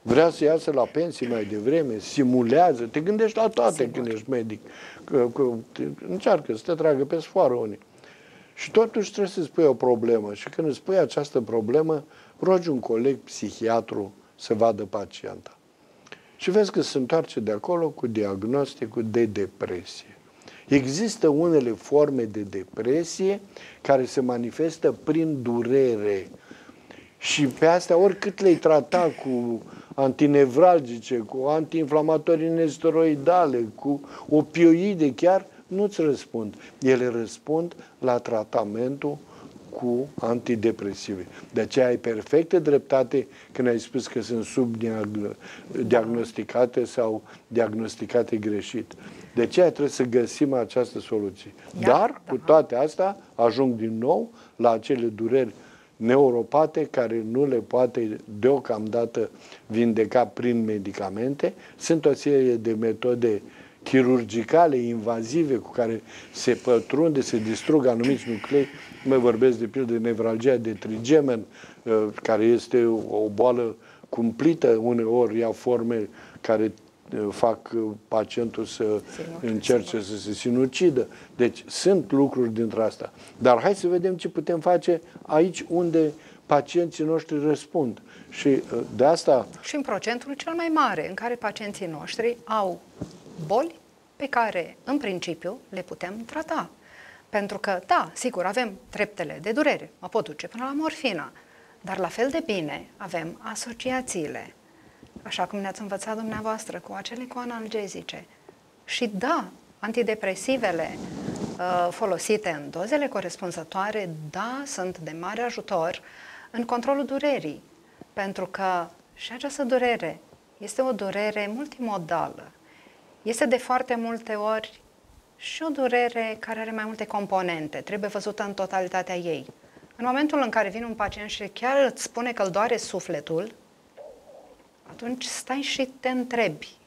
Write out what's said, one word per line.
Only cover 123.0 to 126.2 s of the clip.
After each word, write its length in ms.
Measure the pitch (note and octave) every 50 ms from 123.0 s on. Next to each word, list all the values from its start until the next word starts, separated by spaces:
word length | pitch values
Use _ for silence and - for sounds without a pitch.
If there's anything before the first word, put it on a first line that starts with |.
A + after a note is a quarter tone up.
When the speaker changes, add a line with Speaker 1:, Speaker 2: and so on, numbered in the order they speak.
| _ _ _ _
Speaker 2:
Este 240 | _ G#3+ A#3 A3+ D4+
de 120 | A#3+ -
foarte 380 | C#4+ - - C4 B3+ C4 - B3
multe 380 | A#3 A3+ A3+ A#3 A3 A3+ - G#3+
ori 480 | G#3 G#3 G#3+ A3 A3 G#3+ - - - _ _ _ _ _ _ _ - _ _ _
și 280 | _ - - - - D#4
o 20 | D#4+
durere 680 | C#4+ C4+ C4 A#3+ B3 B3 A#3+ A#3+ A#3+ A#3